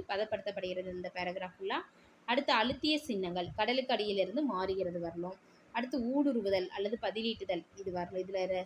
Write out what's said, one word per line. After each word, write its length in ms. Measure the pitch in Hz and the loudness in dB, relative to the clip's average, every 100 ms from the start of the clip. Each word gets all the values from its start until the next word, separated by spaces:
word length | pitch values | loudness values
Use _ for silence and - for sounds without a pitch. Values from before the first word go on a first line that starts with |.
| - | -2
பதப்படுத்தப்படுகிறது 840 | 196 214 208 208 196 185 185 185 | -2 0 -2 -4 -4 -4 -4 -4
இந்த 180 | 180 180 | -6 -6
பேராகிராஃப் 420 | 180 180 185 185 - | -4 -4 -4 -8 -6
ஃபுல்லா. 220 | 196 294 - - - - - | -4 -4 -4 -16 -20 -10 0
அடுத்து 240 | 254 285 | 2 4
அழுத்திய 420 | 240 240 269 302 302 | 4 4 2 2 2
சின்னங்கள் 500 | 302 196 180 180 170 214 | 2 -2 0 -2 -2 0
கடலுக்கு 380 | 214 262 254 220 | 2 2 2 2
அடியிலிருந்து 460 | 208 196 180 247 | 2 2 2 2
மாறுகிறது 560 | 277 185 190 190 175 175 | 2 2 0 0 0 -2
வரணும். 380 | 170 170 180 190 - - - | -4 -4 -6 -8 -16 -20 -8
அடுத்து 240 | 233 247 277 233 | -4 -2 -2 2
ஊடுருவுதல் 580 | 277 285 233 196 190 180 | 2 4 2 4 2 2
அல்லது 260 | 202 208 226 | -2 -2 -2
பதிலீட்டுதல் 640 | 202 208 226 220 190 175 - 196 | -2 -2 -2 -2 -2 -2 -4 -8
இது 140 | 190 | -4
வரணும். 300 | 175 175 185 | -4 -2 -4
இதுல 200 | 185 190 185 | -2 -2 0
ர-, 200 | 185 | 0